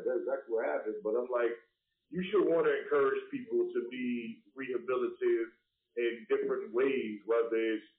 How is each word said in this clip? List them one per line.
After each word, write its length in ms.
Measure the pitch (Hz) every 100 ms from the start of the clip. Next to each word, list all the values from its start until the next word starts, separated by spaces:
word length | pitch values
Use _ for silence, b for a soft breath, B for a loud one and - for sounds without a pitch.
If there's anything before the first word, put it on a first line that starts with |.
that's 160 | 131 123
exactly 320 | 117 135 -
what 160 | 113 113
happens. 320 | - 107 107
But 160 | 104 117
I'm 160 | 123
like, 240 | 120 117 - - _ _ _ _
you 80 | 175 185
should 160 | 202
wanna 320 | 170 165 151 139
encourage 480 | - 147 135 - -
people 400 | 139 - 120 120
to 160 | 123 123
be 560 | 127 123 120 113 113 _
rehabilitative 960 | 131 135 120 127 123 120 - 120 117 117 - _ _ _ 120
in 320 | 120 113 -
different 480 | 135 - 123 110 113
ways, 480 | 135 123 110 104
whether 320 | - 117 113 113
it's 320 | 113 110 -